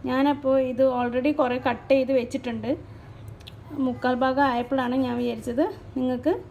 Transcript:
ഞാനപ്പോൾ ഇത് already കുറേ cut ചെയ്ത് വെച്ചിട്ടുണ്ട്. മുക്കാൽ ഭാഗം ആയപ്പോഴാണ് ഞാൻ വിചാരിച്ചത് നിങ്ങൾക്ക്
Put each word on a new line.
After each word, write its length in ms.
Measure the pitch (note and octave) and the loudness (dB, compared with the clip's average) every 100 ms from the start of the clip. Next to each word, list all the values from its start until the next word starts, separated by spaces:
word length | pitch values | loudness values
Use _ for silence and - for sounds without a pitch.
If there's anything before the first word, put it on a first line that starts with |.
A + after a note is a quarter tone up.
| B3+ | 0
ഞാനപ്പോൾ 480 | C4 C#4 C#4+ C4+ C4+ C4 | 2 2 2 2 2 2
ഇത് 120 | A#3+ C4 B3 | 2 2 4
already 320 | B3 B3 C4 D4 | 0 0 0 2
കുറേ 180 | B3+ B3 B3+ | 0 2 -2
cut 240 | A#3 - | -4 2
ചെയ്ത് 200 | C4+ B3+ C4+ | 4 4 2
വെച്ചിട്ടുണ്ട്. 500 | A#3+ B3+ B3 A3+ A3 E4 - - - - - - - - - D4 C4 | 0 -6 -6 -6 -4 -4 -6 -18 -18 -18 -18 -16 -18 -18 -10 -2 -2
മുക്കാൽ 300 | B3 B3+ B3+ C4 | 0 0 2 2
ഭാഗം 200 | C4 C#4 | 4 2
ആയപ്പോഴാണ് 460 | A#3+ A#3+ C4+ B3 B3+ B3+ | 2 0 0 0 0 0
ഞാൻ 80 | A#3+ | 0
വിചാരിച്ചത് 420 | A#3+ A3+ A#3+ A#3 F#4 - - C4 | -2 -4 -4 0 0 -2 -8 -2
നിങ്ങൾക്ക് 360 | B3+ B3 D4 F#4 - | -2 0 0 0 -4